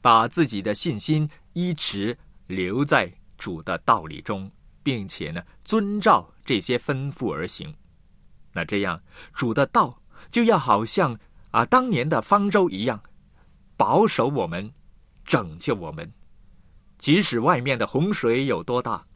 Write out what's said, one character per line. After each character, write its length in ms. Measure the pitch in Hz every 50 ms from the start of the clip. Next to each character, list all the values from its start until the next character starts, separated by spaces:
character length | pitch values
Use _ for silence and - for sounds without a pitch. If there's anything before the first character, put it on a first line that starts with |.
把 260 | - 123 113 113 113
自 200 | 120 - 170 160
己 160 | 117 107 98 90
的 100 | 107 104
信 260 | - - 180 127 104
心 300 | - - 156 151 151 147 - - - - -
一 220 | 175 175 180 165
直 420 | - - - - 101 98 113 120 _ - - - - -
留 360 | - 95 95 92 90 101 127 147
在 280 | 139 151 127 98 87 - - - - -
主 240 | - - 104 87 80
的 160 | 78 - 90 -
道 260 | _ - 117 101 78
理 140 | 80 76 76
中， 320 | - - 104 95 95 98 _ - - - - _
并 260 | - 143 131 113 98
且 220 | 92 - - - 73
呢， 140 | 80 90 - - - - -
遵 380 | - 214 226 202 202 208 208
照 260 | 185 226 165 101 - - _ - -
这 160 | - 131 101
些 160 | - - 123
吩 360 | 120 - - 143 131 135 143
咐 200 | 131 - 127 101
而 160 | 73 71 85
行。 240 | - - - - 156 151 - - _ _ _ _ _ - - - - - - - -
那 140 | _ 87 82
这 160 | - 104 101
样， 180 | 101 92 82 - - - - - - - -
主 200 | - 139 117 110
的 120 | - 139
道 320 | - - 233 185 127 131 _ _ - - - - -
就 140 | - 233 233
要 120 | 233 214
好 300 | 165 131 120 104 101 117
像， 320 | 113 - 196 175 135 117 - - - - - - -
啊， 160 | - 110 120
当 240 | - - 254 254 254
年 180 | 202 - -
的 140 | 156 156 185
方 260 | 190 - 202 208 202
舟 220 | 202 180 208 185 160
一 160 | 95 95 107
样， 160 | 127 117 104 - - - - _ _ _ _ _ _ _ _ _ _ -
保 300 | - 113 - 127 175 226
守 220 | 214 - - 117
我 180 | 131 147 127 95
们， 260 | 82 85 90 101 113 - - - - - _ _ _ _ - -
拯 320 | - - 127 104 82 78
救 160 | 87 - - 120
我 180 | 101 85 78
们。 180 | 76 78 - 160 - _ - - - - - - - - - - - - _ - _
即 240 | _ - - 151 196
使 160 | 196 - 123 117
外 180 | 113 156 180 123
面 180 | 120 139 135
的 80 | 117 110
洪 280 | - - 131 165 202 202
水 320 | - - 117 117 127 139
有 180 | 135 110 82 85
多 180 | - 120 123
大 240 | 123 123 110 87 - _ -